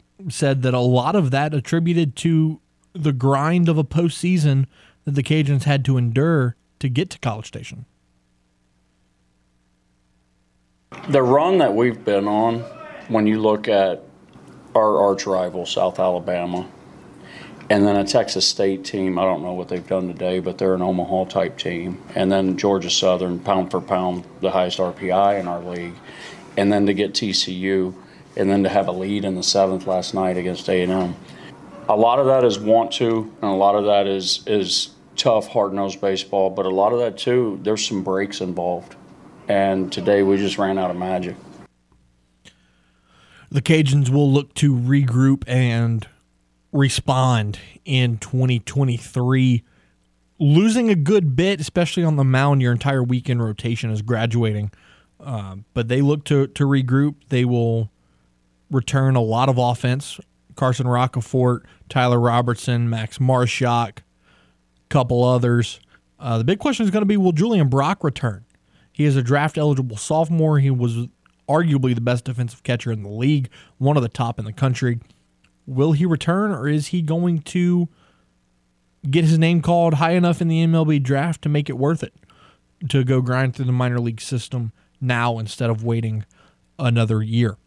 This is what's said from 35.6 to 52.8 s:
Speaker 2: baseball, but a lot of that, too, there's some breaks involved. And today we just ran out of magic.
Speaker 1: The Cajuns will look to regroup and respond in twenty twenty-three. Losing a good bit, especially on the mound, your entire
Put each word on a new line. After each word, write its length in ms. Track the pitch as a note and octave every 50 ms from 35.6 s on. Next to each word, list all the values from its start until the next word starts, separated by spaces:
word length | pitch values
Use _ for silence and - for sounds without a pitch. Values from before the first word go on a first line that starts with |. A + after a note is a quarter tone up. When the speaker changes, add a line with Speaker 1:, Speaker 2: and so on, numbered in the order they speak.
| G2+ G2 F#2+ G2 G2 G2 F#2+ -
Speaker 2:
baseball, 500 | G2+ G2 F#2+ F#2 - - G2+ G2 F#2+ F#2+
but 160 | F2+ G2+ F#2
a 40 | F#2+
lot 220 | F#2+ G2 G2 A2 B2
of 80 | A#2+
that, 180 | A#2+ A2+ F#2 -
too, 400 | - B2+ B2 B2+ A#2+ A2 F#2+ - -
there's 200 | G#2 A2 G#2+ -
some 200 | - A#2 F#2+ F2
breaks 360 | F#2+ F#2+ F#2+ G2+ G2+ - -
involved. 540 | F#2 F2+ E2+ F2 F2 F2+ F2 F2 - - - - - - - - - - - - - -
And 420 | G2+ G2 G2 G2 F#2+ F#2+ F#2 F#2
today 320 | - G2 F2+ G2+ G2+ G2+ G2
we 140 | G2 G2
just 200 | G2 G2+ G2 F#2+
ran 220 | - G2+ F#2+ G2 G2
out 140 | F#2 F2+ F2
of 40 |
magic. 380 | F2+ F2+ F#2 F#2 F#2 F2+ F2+ F2+ - - - - - - - _ _ _ _ _ _ _ _ _ _ _ _ _ _ _ - - _ _ _ _ _ _ _ _ _ _ _ _ _ _ _ _ - - _
Speaker 1:
The 120 | - C#3 -
Cajuns 460 | - D#3+ D#3+ D3+ C3 C3+ D3 C3+ B2
will 220 | C3+ D3 D3 C#3
look 240 | C3+ C#3+ C#3 - _
to 180 | - D3 C#3+ C3+
regroup 680 | A#2+ A#2+ B2+ C#3 C#3+ C#3 A#2+ A#2 B2+ C3 C3+ C3+ C3+ - -
and 580 | B2+ B2+ B2+ B2 A#2 A#2 A#2 A#2 A#2 A2 G#2 - - _ _ _ _ _ _ _ _ _ _ _ -
respond 840 | C#3+ C#3 C3 - - - - B2+ C3 B2+ B2+ A#2+ A2 G#2 G#2 G2+ - - - - - _
in 320 | - C3+ B2+ B2+ A#2+ A#2 G#2+
twenty 400 | - - - B2+ B2+ B2+ B2 A2+
twenty-three. 1040 | - - - C#3 C#3 B2+ A#2+ A#2 - - - B2+ B2 B2+ C3 C3 C3 B2+ A#2+ A2+ - _ _ _ _ _ _ _ _ _ _ _ _ _ _ -
Losing 520 | D#3+ C#3+ D3 E3+ G#3 A3+ G#3+ B3 A#3 A3
a 40 | G3+
good 400 | D#3+ C#3 D#3 G#3+ G#3 E3+ C#3+ B2+
bit, 240 | C#3 F3 G3 G3+ D#3
especially 440 | D3 - - F3+ F3 - - F#3 E3+
on 140 | D#3+ D3+
the 80 | C#3+ C3+
mound, 360 | C3 C3 C3 C#3 C#3+ C#3+ C3+
your 120 | B2+ B2 A#2+
entire 300 | A#2